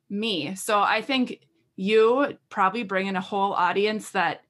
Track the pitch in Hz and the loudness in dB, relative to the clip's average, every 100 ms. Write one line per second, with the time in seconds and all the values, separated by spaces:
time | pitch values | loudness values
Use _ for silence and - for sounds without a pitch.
0 | - 202 226 180 139 190 - 208 202 220 | -10 -6 -4 -4 -4 -8 -2 0 2 0
1 | 220 262 247 - _ _ _ - 190 220 | 0 -2 -2 -4 _ _ _ -6 2 4
2 | 220 254 277 - _ - 190 226 196 190 | 6 4 0 -2 _ 0 0 0 -4 -2
3 | 196 190 190 202 196 - 175 185 208 214 | -2 -4 -2 -2 0 0 0 2 0 -2
4 | - 196 170 - | -4 -2 -2 -2